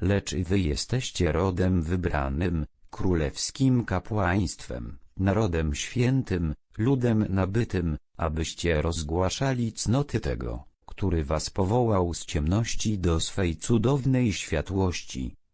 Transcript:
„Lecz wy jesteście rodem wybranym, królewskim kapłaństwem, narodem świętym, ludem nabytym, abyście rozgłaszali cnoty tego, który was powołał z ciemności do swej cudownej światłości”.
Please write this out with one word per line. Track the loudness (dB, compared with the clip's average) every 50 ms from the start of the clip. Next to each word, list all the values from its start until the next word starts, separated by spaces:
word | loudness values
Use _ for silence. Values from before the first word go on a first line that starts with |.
„Lecz | -2 0 0 0 -2 -2 -4
wy | -4 -2 0 0 0
jesteście | 0 0 -2 -2 -2 -2 -2 -4 -4 -4 -2 0 0 2
rodem | 2 2 0 0 0 0 2 2 2 2
wybranym, | 0 0 -2 -2 0 -2 -2 -2 -2 -2 -2 -2 -2 0 0 -2 -4 -6 _ _ -20 -14
królewskim | -6 -2 0 2 2 2 0 -2 -2 -4 -4 -4 0 2 2 4 4 2 2
kapłaństwem, | 0 -2 -4 -2 -2 -2 0 0 2 2 2 0 -2 -4 -8 -10 -10 -10 -8 -8 -10 -12 -14 -16 -12 -4
narodem | 0 2 2 4 2 2 2 2 0 0 0 0
świętym, | -2 -6 -4 0 0 2 2 2 2 0 0 -2 -2 0 -2 -4 -6 _ _ -4 0
ludem | 2 2 2 4 4 2 4 2 2 2
nabytym, | 2 0 0 2 0 0 0 0 0 0 0 0 -2 -4 -6 _ -8
abyście | -4 -4 -2 -2 -2 -4 -4 -4 -2 0 2 2 2
rozgłaszali | 2 0 -2 -2 -4 -2 0 0 0 0 0 0 -2 -2 0 0 -2 -2
cnoty | -2 -2 0 2 2 2 2 0 -2 -4
tego, | -2 -4 -4 -4 -4 -6 -8 -8 -10 -14 -20 _ _
który | -18 -8 -4 -2 0 0 0 0
was | 0 0 -2 -2 -2
powołał | -2 0 0 2 2 2 2 2 2 2 2 0 -2
z | -4 -6
ciemności | -4 -2 -2 0 2 2 2 2 2 0 0 0 0 0 2
do | 2 2 2 2
swej | 0 0 0 0 0 0 -2
cudownej | -2 0 2 2 4 4 2 2 2 2 2 2 4 2 2
światłości”. | 0 -2 -4 -2 -2 -2 -2 0 0 0 0 0 0 -4 -8 -8 -8 -6 -6 -8 -8 -12 _ _